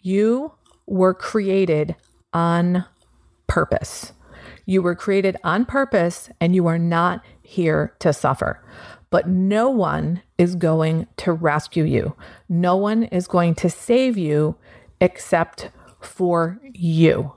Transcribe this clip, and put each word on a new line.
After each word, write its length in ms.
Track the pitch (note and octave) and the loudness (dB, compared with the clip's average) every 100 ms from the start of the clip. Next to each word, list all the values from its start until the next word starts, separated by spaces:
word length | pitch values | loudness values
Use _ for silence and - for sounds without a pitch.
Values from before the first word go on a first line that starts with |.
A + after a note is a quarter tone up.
You 520 | F#3 G3 G#3+ B3 D#4 _ _ _ - | 0 0 2 0 -4 _ _ _ -6
were 260 | F#3+ F#3 | 2 2
created 800 | F#3 - A3 F#3+ F#3+ F#3 D3+ D3+ - _ _ _ | 2 -4 -4 0 0 2 0 -2 -6 _ _ _
on 520 | E3 E3+ E3+ F3 F3+ F3+ _ _ _ _ _ - | -2 0 2 2 0 -4 _ _ _ _ _ -2
purpose. 680 | - - - - - - - - - - - - | -2 0 -2 -4 -12 -14 -18 -20 -20 -20 -16 0
You 160 | F#3+ | 0
were 140 | F3 F3 | 2 -2
created 420 | - G3 F#3+ F#3 | -2 0 0 -2
on 220 | - F3+ B3 | -2 -2 0
purpose, 640 | C#4 C4+ G#3 E3+ E3+ - - | 0 0 0 0 -4 -16 -2
and 160 | E3+ F#3 | 2 2
you 120 | E3+ | 2
are 120 | E3 | 0
not 440 | E3+ E3+ F3 F3 - - | 0 0 0 -2 -12 -20
here 540 | _ - E3 D#3 D3 _ | _ -2 0 0 -2 _
to 140 | E3+ | -2
suffer. 500 | D3 C3+ C3+ - - - - - - _ | 0 -2 -2 -4 -6 -14 -20 -20 -20 _
But 180 | F3+ F3 | -2 0
no 420 | F#3 F#3+ G#3 B3 | 0 2 2 0
one 540 | B3+ E3 D3+ D3+ F3 _ - | 0 0 -2 -4 -6 _ 0
is 180 | F3 F3+ | 0 2
going 520 | E3 D#3+ D#3+ D#3+ - - | 0 2 0 -2 -4 -6
to 160 | - | -4
rescue 500 | D#3+ E3 D3+ - E3+ | 0 0 0 -2 -2
you. 320 | D#3 B2+ - - - - _ | 0 0 -2 -8 -18 -20 _
No 260 | E3+ F3 F#3 | 0 2 2
one 280 | G3+ A3 | 2 0
is 240 | A3+ F3+ F3+ | 0 -4 0
going 280 | F3+ E3+ D#3+ | 0 2 0
to 140 | F3+ | -2
save 480 | - - A#3+ C4 G#3+ | -4 0 2 2 0
you 380 | D#3+ D3 D#3 - - - - _ | 0 0 0 -4 -16 -20 -20 _
except 680 | F3+ - - E3+ E3+ - - - - _ | 0 0 -2 0 0 -6 -18 -18 -20 _
for 600 | - - F3+ E3+ E3 G3+ | -20 -4 0 2 0 -6
you. 680 | C#4 A3 E3+ D#3+ D#3+ - D3 | -18 -4 0 6 6 4 -4